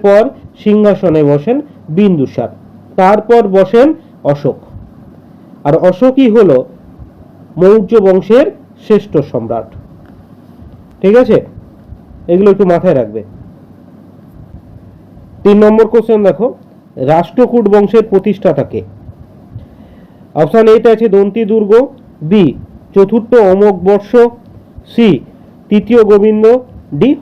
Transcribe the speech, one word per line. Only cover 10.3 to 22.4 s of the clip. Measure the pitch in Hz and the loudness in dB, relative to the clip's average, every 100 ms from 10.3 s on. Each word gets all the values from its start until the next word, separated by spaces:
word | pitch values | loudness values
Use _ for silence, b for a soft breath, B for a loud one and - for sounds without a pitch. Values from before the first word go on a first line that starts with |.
| - - - - - - - | -20 -20 -20 -20 -20 -20 -4
ঠিক | 190 233 | 0 2
আছে, | 220 165 - - - - - - - - - | 2 -2 -4 -18 -20 -20 -20 -20 -20 -18 -4
এগুলো | 180 202 | 0 0
একটু | 196 185 | 2 0
মাথায় | 170 180 135 | 0 0 -2
রাখবে। | 107 110 101 - - - - - - - - - - - - - - - - - - - - - | -4 -10 -14 -20 -20 -20 -20 -20 -20 -20 -20 -20 -20 -20 -20 -20 -20 -20 -20 -20 -20 -20 -20 -4
তিন | 202 208 | 0 2
নম্বর | 214 220 220 | 4 2 2
কোশ্চেন | 233 226 214 190 | 0 0 0 0
দেখো, | 180 247 - _ - _ - 131 | -2 -6 -8 _ -20 _ -8 -2
রাষ্ট্রকূট | 160 175 - 240 240 202 | -2 -2 -2 0 0 0
বংশের | 202 196 226 220 | 0 2 0 0
প্রতিষ্ঠাতা | 190 208 196 185 147 123 | -2 -2 -4 -4 -4 -6
কে? | 110 - - - - - - - - B B B B B B B 147 | -10 -12 -20 -20 -20 -20 -20 -20 -20 B B B B B B B -4
অপশান | 165 226 220 220 | 0 2 4 4
এতে | 233 | 2
আছে | 220 226 | 0 0
দন্তি | 196 202 226 208 | 0 0 -4 -4
দুর্গ, | 220 202 226 262 - - - 156 | -2 2 0 0 -10 -20 -16 -2
বি | 214 | 0